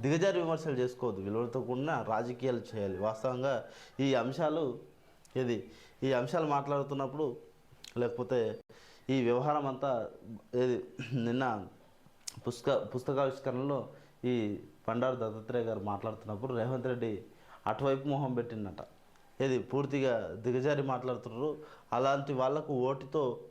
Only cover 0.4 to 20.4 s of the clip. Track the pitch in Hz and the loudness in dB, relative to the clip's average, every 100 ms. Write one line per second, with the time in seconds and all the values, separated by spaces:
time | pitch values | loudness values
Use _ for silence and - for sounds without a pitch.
0.4 | 165 160 160 131 123 123 123 98 98 110 | 2 0 0 0 0 0 -2 -2 -2 0
1.4 | 117 127 117 127 147 147 107 110 120 123 | 0 -2 -2 -2 0 0 0 0 0 -2
2.4 | 131 120 113 113 101 92 104 107 135 123 | 0 -2 -4 -4 -2 0 0 0 -2 0
3.4 | 135 123 - - - - 139 131 117 139 | 0 0 -4 -14 -12 0 2 4 2 0
4.4 | 156 151 147 117 - - - - - 127 | 2 2 0 -4 -12 -20 -20 -20 -6 0
5.4 | 123 113 - - - - 135 127 131 180 | 2 0 -2 -16 -20 -4 2 2 2 0
6.4 | 156 143 139 143 139 139 135 147 147 120 | 2 2 2 0 0 -2 -2 0 -2 -2
7.4 | - - - - - - 120 117 123 127 | -12 -20 -20 -20 -10 -2 -2 0 0 2
8.4 | 110 107 - - - - - 131 120 120 | 2 -2 -12 -20 -20 -12 0 2 4 4
9.4 | 143 147 139 131 139 123 110 - 98 107 | 4 2 0 -2 0 0 -2 -8 -14 -16
10.4 | - 123 127 120 - - 120 131 117 123 | -4 2 4 2 -2 -10 -4 0 2 2
11.4 | 131 110 92 - - - - - - - | 0 0 -6 -14 -20 -20 -20 -18 -16 -8
12.4 | - 120 - 123 104 127 127 135 139 131 | -6 -2 2 2 0 -4 -2 0 0 0
13.4 | - 123 139 139 107 - - - 123 123 | -4 -2 -2 -2 -4 -12 -20 -6 0 0
14.4 | 107 98 - - - 117 127 127 113 107 | 0 -4 -8 -8 -2 2 2 2 -2 -6
15.4 | 107 120 113 107 104 101 113 104 110 104 | -4 -2 0 -2 -2 -2 -4 -6 -6 -6
16.4 | 131 120 113 131 123 123 117 101 - - | -4 0 0 0 -2 0 -2 -4 -8 -20
17.4 | - - - 113 139 135 139 139 139 123 | -20 -6 -2 0 2 2 2 0 0 0
18.4 | 117 113 101 85 - - - - - - | -2 -4 -6 -8 -14 -18 -20 -20 -20 -2
19.4 | 135 127 - 135 139 143 131 117 92 95 | 2 2 2 0 0 2 2 2 0 -2